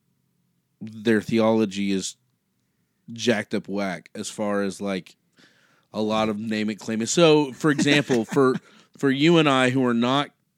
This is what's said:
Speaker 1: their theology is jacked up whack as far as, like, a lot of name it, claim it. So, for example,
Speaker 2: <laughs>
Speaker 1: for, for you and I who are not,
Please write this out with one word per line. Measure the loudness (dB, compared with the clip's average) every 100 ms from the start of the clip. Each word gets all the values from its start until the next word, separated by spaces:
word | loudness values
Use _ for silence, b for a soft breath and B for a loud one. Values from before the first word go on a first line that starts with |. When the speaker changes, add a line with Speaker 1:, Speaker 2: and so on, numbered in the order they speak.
| _ _ _ _ _ _ _ -20
Speaker 1:
their | -18 -6 0 0
theology | 0 0 2 2 0 -2 -4
is | -4 -6 -12 _ _ _ _ _ _ _ _ -18
jacked | -8 -2 -2 -2
up | -6 -6
whack | -6 -6 -8 -12
as | -14 -12
far | -8 -4 -2
as, | -4 -6
like, | -6 -6 -8 _ _ _ b b b b b
a | -6
lot | -2 0 -2
of | -2
name | -4 -4 -4
it, | -6
claim | -6 -6
it. | -2
So, | 4 6 6 2
for | -2 0
example, | 2 2 2 2 0
Speaker 2:
<laughs> | 0
Speaker 1:
for, | 2 2 2 b b b -4
for | -2
you | 2 4 4
and | 4
I | 4 2
who | 2
are | 0
not, | 2 2 0 -2 _ _